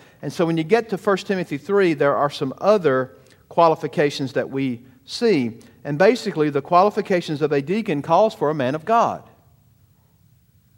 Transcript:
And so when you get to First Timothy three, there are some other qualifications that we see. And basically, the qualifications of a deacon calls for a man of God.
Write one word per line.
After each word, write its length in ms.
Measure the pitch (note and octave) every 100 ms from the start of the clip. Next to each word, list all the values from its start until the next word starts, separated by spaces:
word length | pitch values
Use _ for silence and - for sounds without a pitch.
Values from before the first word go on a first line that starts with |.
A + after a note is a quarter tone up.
| - _
And 100 | C#3+
so 140 | - E3
when 120 | E3
you 80 | D#3+
get 240 | A3 A3+
to 80 | F#3
First 280 | G#3 F#3+ -
Timothy 320 | F#3+ E3+ F#3
three, 360 | - G3+ F#3
there 240 | D3 C#3+ A#2
are 120 | C#3+
some 240 | - C3+ -
other 580 | F#3+ G#3+ D#3+ C3 B2+ - _ _ _
qualifications 840 | - E3 D#3 D3+ - D3 C#3+ C3+
that 160 | C3 A2
we 340 | C3+ C3+ A#2 - _ -
see. 540 | - A#3+ E3 A#2+ A#2 - _ D3
And 120 | D3
basically, 520 | G3+ A#3 G3+ D#3 D3+
the 120 | C#3
qualifications 800 | - F3 G3+ G#3 G3+ F3+ E3 D3
of 120 | D3
a 80 | C#3+
deacon 400 | C#3 G#3+ G#3 D3
calls 340 | C#3 E3+ G#3+ -
for 140 | D3
a 40 |
man 220 | D#3 B2+ D#3
of 80 |
God. 400 | F#3 A#3 D#3+ F2+ - _ _ _ _ _ _ _ _ _ _ _ _ _ _